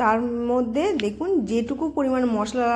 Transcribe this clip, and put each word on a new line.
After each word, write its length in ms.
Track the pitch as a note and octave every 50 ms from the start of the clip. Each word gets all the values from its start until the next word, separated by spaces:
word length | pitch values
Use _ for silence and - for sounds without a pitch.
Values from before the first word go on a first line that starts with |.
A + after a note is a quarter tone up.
তার 160 | A#3+ A3 A3 A3+ B3 A#3+ A#3+ A#3+ A#3+ A#3+
মধ্যে 320 | B3 B3+ B3 A3+ A3 C#4+ E4 G#4 F4+ B3+ G#3
দেখুন, 260 | G#3 G#3 - D#4+ F#4+ G4 D#4 G#3+ F#3+
যেটুকু 360 | A3+ A#3 A#3 A#3+ C#4+ - D#4+ D#4 D4+ D4+
পরিমাণ 260 | C#4 C4 B3+ B3+ B3+ A#3+ A3+
মশলা 300 | G#3 - A#3 B3 B3+ A#3+ A#3+ A#3